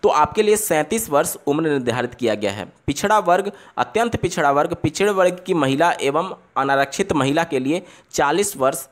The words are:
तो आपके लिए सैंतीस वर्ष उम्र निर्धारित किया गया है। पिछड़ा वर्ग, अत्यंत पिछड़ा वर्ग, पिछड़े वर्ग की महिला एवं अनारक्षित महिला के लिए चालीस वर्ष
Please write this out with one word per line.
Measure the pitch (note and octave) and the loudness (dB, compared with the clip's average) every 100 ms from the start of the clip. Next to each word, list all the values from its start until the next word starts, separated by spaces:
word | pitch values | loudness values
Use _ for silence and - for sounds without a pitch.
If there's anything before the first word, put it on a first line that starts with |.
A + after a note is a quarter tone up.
तो | G#3 | 2
आपके | - D3+ G#3 | 2 2 2
लिए | G#3+ G#3 | 2 2
सैंतीस | - D#3+ D3+ A3+ A3 | 2 0 0 -4 0
वर्ष | C#3+ E3+ - - | 0 0 -4 -2
उम्र | C#3+ D#3+ | 0 0
निर्धारित | C#3 A#2+ A#2+ B2 | 0 0 -2 -4
किया | - A#2 | -2 -2
गया | G#2 G#2 | -2 -4
है। | G2+ F#2+ _ - | -4 -10 _ -6
पिछड़ा | C#3+ G3+ G#3+ | -4 2 2
वर्ग, | E3+ F3+ G3+ - - - | 4 2 0 -10 -16 -6
अत्यंत | - G#3+ A#3 - | -2 0 -2 -2
पिछड़ा | F3+ F3 D3 | -4 0 2
वर्ग, | C#3 E3 E3+ | 2 0 -2
पिछड़े | D#3+ - G3+ | -4 0 0
वर्ग | F#3+ F3+ F3+ - | 4 2 0 -2
की | F3+ | 0
महिला | C3+ C3+ E3+ | 2 2 2
एवं | - C3+ C#3+ F#3 - _ - | 2 0 0 -4 -10 _ -4
अनारक्षित | C#3 C#3 C#3 - A#2+ | 0 0 0 -2 -2
महिला | D#3 C3 D3+ | 0 2 0
के | E3 C#3 | 0 -2
लिए | C3 E3+ F#3 - _ | -2 -4 -6 -20 _
चालीस | - C#3+ E3 G3+ - | -2 0 2 -2 0
वर्ष | C3 D#3 - | 0 0 -12